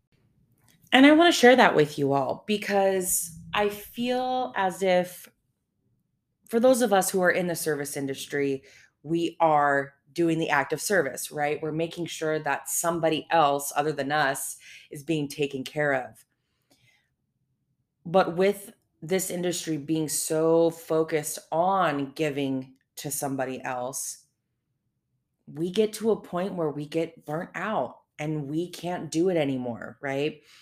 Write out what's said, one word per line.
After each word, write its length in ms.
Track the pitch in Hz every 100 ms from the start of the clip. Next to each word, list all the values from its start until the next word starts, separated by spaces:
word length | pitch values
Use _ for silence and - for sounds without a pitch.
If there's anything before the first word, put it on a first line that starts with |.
| _ _ _ _ _ _ _ _ _
And 140 | 247 285
I 80 |
want 200 | 302 349
to 60 | -
share 160 | 240 254
that 200 | 202 -
with 220 | 147 151
you 140 | 139
all 320 | 139 127 - -
because 920 | 208 208 202 190 190 180 - - - -
I 160 | 208 208
feel 840 | 208 - - 247 247 254 254 254 226
as 260 | 190 175
if 460 | 190 180 180 - - _ _ _ _ _ _ _ _ _ _ _ -
for 100 | 233
those 220 | 254 254
of 100 | 240
us 180 | 196 180
who 120 | 190
are 100 | 180
in 160 | 175 180
the 80 | 160
service 400 | 160 147 143 143
industry, 680 | 139 135 - 147 139 135 - - _ _
we 360 | 147 170 165 -
are 540 | 165 151 147 139 139 - _
doing 260 | 156 170 160
the 100 | 165
act 220 | 143 135
of 80 | 147
service, 500 | - 196 139 - -
right? 320 | 151 147 147
We're 120 | 156
making 320 | 156 165 170 165
sure 340 | - 156 156
that 300 | 147 135 -
somebody 580 | - 170 170 160 156 -
else 420 | 165 147 143 143 -
other 160 | 147
than 220 | 143 135
us 420 | 151 139 143 - - - - -
is 140 | 147
being 240 | 139 156 143
taken 380 | - 143 135 123
care 260 | 151 147
of. 340 | 131 120 113 _ _ _ _ _ _ _ _ _ _ _ _ _ _ _ _ _ _ 175
But 320 | 160 - 170
with 340 | 190 202 - - _ _
this 280 | 156 185 175
industry 460 | 180 175 175 - 156
being 320 | 143 160 151
so 600 | - - 156 160 165 165
focused 680 | 165 - 160 160 160 151 - -
on 600 | 156 180 196 170 143 139 -
giving 600 | 156 139 139 131 131 - _ -
to 160 | 147
somebody 500 | - 143 135 131 127
else, 580 | 131 127 123 143 - - _ _ _ _ _ _ _ _ _ _ _ _ -
we 160 | 143 175
get 220 | 180 214 -
to 160 | 220
a 40 | 202
point 380 | - 175 190
where 160 | 180 156
we 160 | 143 147
get 400 | 160 160 - -
burnt 240 | 156 -
out 440 | 165 196 202 127 - _ -
and 300 | 151 156 139
we 220 | 156 180
can't 420 | - 170 180 -
do 160 | 160 185
it 80 | 170
anymore, 640 | 143 131 123 117 - 117
right? 420 | 143 135 151 151 _ -